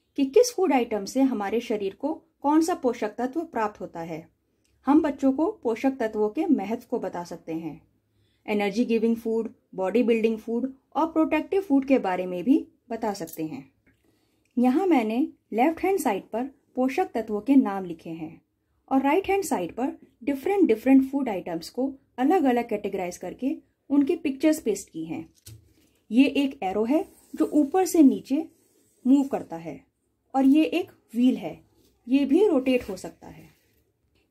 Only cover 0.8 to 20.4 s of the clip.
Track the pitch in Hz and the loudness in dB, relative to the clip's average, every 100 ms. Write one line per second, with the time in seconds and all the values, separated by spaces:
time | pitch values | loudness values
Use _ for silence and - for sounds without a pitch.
0.8 | 233 208 196 262 269 214 196 226 240 208 | 0 -4 -4 0 0 0 -2 -4 -2 -4
1.8 | 196 - 285 320 _ _ 277 311 330 349 | -4 -6 -6 -6 _ _ 2 2 2 0
2.8 | 240 233 214 - 254 330 330 226 208 - | -2 -2 -6 -4 -6 -6 -6 -4 -4 -6
3.8 | 180 170 165 160 - _ _ _ _ _ | -14 -12 -10 -12 -14 _ _ _ _ _
4.8 | - 302 311 277 269 269 214 - 233 220 | 2 4 4 0 0 0 -2 -4 -4 -2
5.8 | 269 269 220 214 214 285 359 214 196 240 | -2 -2 -4 -2 -2 0 0 0 0 -8
6.8 | - 262 185 180 175 170 - 160 165 160 | -6 -6 -6 -10 -12 -14 -10 -10 -10 -14
7.8 | _ _ _ _ _ _ - 208 202 202 | _ _ _ _ _ _ -4 -2 -2 -2
8.8 | 247 226 226 226 226 226 220 - _ 180 | 0 0 0 -2 -2 -4 -4 -10 _ -6
9.8 | 185 220 226 226 220 220 - 233 269 - | -2 2 2 2 0 -2 -4 -4 -6 -10
10.8 | _ - 330 320 311 311 302 392 381 277 | _ -4 -2 0 0 0 -2 -2 2 0
11.8 | 269 254 190 180 185 180 190 302 - _ | 4 2 0 -4 -6 -4 2 2 0 _
12.8 | - 226 220 196 165 - 156 135 151 _ | -12 -6 -4 -6 -8 -8 -10 -10 -16 _
13.8 | _ _ _ _ _ _ _ 240 254 285 | _ _ _ _ _ _ _ 0 2 2
14.8 | 381 277 214 233 320 - - 214 294 330 | 2 0 0 -2 -4 -6 -6 0 0 0
15.8 | 370 392 247 190 - 220 269 - _ 254 | -2 0 0 -4 -6 -8 -8 -12 _ -2
16.8 | 262 311 370 233 220 208 240 269 208 196 | -2 0 -2 -4 -6 -4 4 4 4 -2
17.8 | 180 165 170 165 160 - _ _ _ _ | -6 -10 -12 -10 -12 -16 _ _ _ _
18.8 | - 269 277 349 381 392 381 208 175 - | -2 0 2 0 0 -2 -2 -4 -4 -4
19.8 | 277 330 - - - 277 | -6 -6 -18 -10 -6 -4